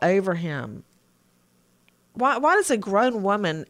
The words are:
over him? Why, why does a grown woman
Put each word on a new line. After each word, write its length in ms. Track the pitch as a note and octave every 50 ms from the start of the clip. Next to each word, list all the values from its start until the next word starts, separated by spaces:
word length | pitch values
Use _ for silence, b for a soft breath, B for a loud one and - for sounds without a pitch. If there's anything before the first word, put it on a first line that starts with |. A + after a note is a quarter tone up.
over 340 | - F3 F#3+ G3 F#3+ F#3+ F3
him? 480 | E3+ E3+ D#3+ D3 C3+ A#2 A2 G#2+ - - _ _ _ _ _ _ _ _ _ _ _ _ _ _ _ _ _ _ _ _ _ _ _ _ _ -
Why, 240 | G#3 B3 C#4 C4
why 180 | A#3 C#4 D#4 F4+
does 160 | G#4 F#4 -
a 60 | C4
grown 460 | G#3+ F3+ G3 G3 G#3 A#3+ B3+ A#3+ G#3+ F#3+
woman 420 | G3 G3+ G#3+ G3+ E3 D#3 D#3+ -